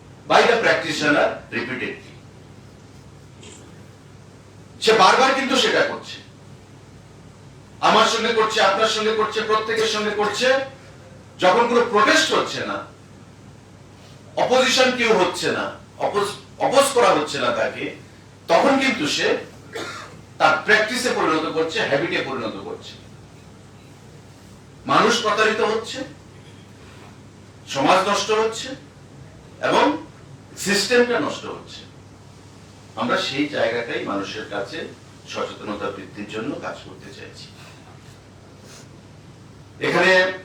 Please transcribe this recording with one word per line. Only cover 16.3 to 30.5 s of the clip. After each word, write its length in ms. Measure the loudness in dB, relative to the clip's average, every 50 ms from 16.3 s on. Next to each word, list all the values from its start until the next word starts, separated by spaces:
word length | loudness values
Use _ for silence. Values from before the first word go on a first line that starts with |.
| -6 -12 -16 -16 -8 -2
অপোজ 260 | -2 2 4 4 4 4 4
করা 160 | 4 4 4
হচ্ছে 300 | 4 2 0 -2 -4 -4
না 100 | -2 -2
তাকে, 460 | -2 -2 -2 -4 -4 -6 -10 -10 -10 -12 -20 -20 -20 -20 -20 -20 -20 -12 -2 2
তখন 300 | 2 4 4 4 4 4
কিন্তু 280 | 2 0 0 0 -2
সে 300 | -4 -2 -2 0 0 -2 -2 -4 -10 -18 -20 -20 -14 -12 -12 -10 -10 -12 -14 -14 -16 -18 -20 -20 -14 -4 2
তার 200 | 2 2 2 2 4
প্র্যাকটিসে 460 | 4 4 4 4 0 -2 -4 -2 -2 0
পরিণত 380 | 0 0 0 0 0 -2 -2
করছে, 300 | -2 -2 -2 -2 -2 -4
হ্যাবিটে 400 | -2 0 0 0 0 -2 -2 -4 -4
পরিণত 260 | -4 -6 -6 -8 -8 -8 -10 -12
করছে। 280 | -12 -14 -14 -14 -18 -20 -20 -20 -20 -20 -20 -20 -20 -20 -20 -20 -20 -20 -20 -20 -20 -20 -20 -20 -20 -20 -20 -20 -20 -20 -20 -20 -20 -20 -20 -20 -20 -20 -20 -20 -20 -20 -12 -4
মানুষ 360 | 2 2 4 4 4 2 0
প্রতারিত 380 | 0 -2 0 2 2 0 2 0
হচ্ছে, 440 | 0 0 0 -2 -4 -6 -10 -10 -10 -12 -14 -20 -20 -20 -20 -20 -20 -20 -20 -20 -20 -20 -20 -20 -20 -20 -20 -20 -20 -20 -20 -20 -20 -20 -20 -20 -20 -20 -20 -20 -14 -8
সমাজ 400 | -4 0 4 4 4 4 4 2
নষ্ট 220 | 0 0 0 0
হচ্ছে 380 | 2 2 2 0 -2 -6 -10 -10 -12 -12 -14 -20 -20 -20 -20 -20 -20 -20 -20 -20 -20 -20 -20 -20 -14 -6
এবং 460 | -2 2 2 4 4 2 2 -2 -8 -14 -20 -20 -20 -20 -20 -20 -20 -20